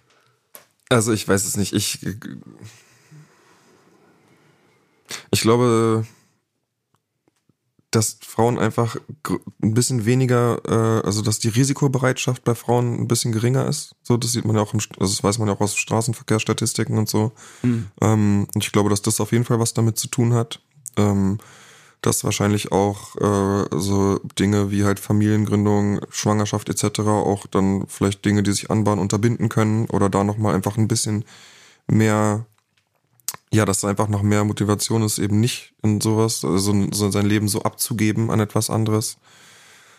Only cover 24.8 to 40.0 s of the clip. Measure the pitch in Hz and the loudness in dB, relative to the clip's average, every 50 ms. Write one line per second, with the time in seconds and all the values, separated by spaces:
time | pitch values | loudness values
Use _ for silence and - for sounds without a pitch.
24.8 | 101 101 98 - - - 107 104 107 107 107 107 107 101 104 104 101 104 104 101 | 2 2 0 -2 -2 0 0 2 2 2 2 2 2 2 2 2 2 2 2 2
25.8 | 101 101 101 - - - - - - 101 104 107 104 101 - 104 - - - - | 2 0 -2 -2 -6 -8 -10 -4 -2 0 0 0 0 -2 -4 -6 -4 -4 -4 -2
26.8 | - 107 - - 104 104 107 104 73 - 101 101 - - - 101 95 95 98 95 | -2 -2 -2 -2 0 0 2 2 2 0 0 -2 -4 -2 0 0 2 2 0 0
27.8 | - - - - - 98 101 - - 104 101 104 101 101 101 - - - - 110 | -4 -6 -4 -2 -2 -2 -2 0 0 0 2 2 2 0 0 -2 -2 -2 0 0
28.8 | 104 104 104 98 87 98 113 104 104 120 120 - 95 113 - 113 110 107 107 110 | 2 2 0 0 0 0 0 0 0 0 0 0 -2 -2 0 0 0 2 2 0
29.8 | 117 - - 98 101 98 92 98 98 101 104 110 107 104 80 95 95 101 101 113 | -2 -2 0 0 0 2 2 2 0 0 0 -2 -2 0 0 0 -2 -2 0 0
30.8 | 113 107 110 113 - 113 107 104 107 - - - - - - - - - _ _ | 0 0 0 -2 -2 -2 -4 -4 -6 -8 -14 -20 -20 -20 -20 -20 -20 -20 _ _
31.8 | _ - - 107 110 110 107 107 107 107 104 107 117 - _ _ _ _ _ _ | _ 0 2 2 4 4 2 2 2 2 0 -2 -4 -8 _ _ _ _ _ _
32.8 | _ _ _ _ _ _ _ _ _ - - - _ _ - 107 107 95 95 - | _ _ _ _ _ _ _ _ _ -12 -12 -12 _ _ 2 2 4 4 2 0
33.8 | - 101 101 - 110 104 104 101 101 104 104 104 104 107 104 - 104 98 104 101 | 0 -2 0 0 0 0 0 0 2 2 2 2 2 0 0 -2 0 0 0 0
34.8 | - - 113 113 110 107 - - 95 101 101 104 113 127 - - - - _ _ | 0 -2 0 0 0 0 0 -2 -2 0 2 2 2 2 0 -4 -10 -16 _ _
35.8 | - 107 107 104 - 110 110 107 110 113 113 - - 67 82 95 98 101 104 101 | 0 0 0 2 0 0 2 2 2 0 0 -2 -2 0 0 0 2 2 2 2
36.8 | 98 - - 101 104 101 95 101 104 101 104 107 104 104 98 110 - 110 - - | 0 0 0 -2 -2 0 0 0 2 2 2 2 0 0 -2 -2 -2 -4 -4 -4
37.8 | - - 127 104 107 107 104 113 113 - - 110 104 104 - 110 110 - - 110 | -6 -6 -2 0 0 0 2 0 0 0 0 0 0 0 0 -2 -2 0 -2 -2
38.8 | 110 110 107 107 110 - - - _ _ - - - - - - - - - - | 0 0 0 -2 -2 -4 -8 -12 _ _ -20 -20 -20 -20 -20 -20 -20 -20 -20 -20
39.8 | - _ - _ | -20 _ -20 _